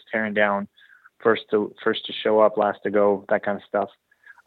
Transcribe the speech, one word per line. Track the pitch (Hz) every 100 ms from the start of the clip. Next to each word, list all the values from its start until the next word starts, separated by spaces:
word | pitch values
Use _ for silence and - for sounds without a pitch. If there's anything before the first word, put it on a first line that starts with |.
| -
tearing | 113 107
down, | 104 104 101 101 _ - - - _
first | 117 107 -
to, | 107 104 -
first | 110 104 -
to |
show | - 113 107
up, | 107 107
last | 104 -
to | 104
go, | 104 101 98 101
that | 104
kind | - 98
of | -
stuff. | 104 98 _ _ _ - -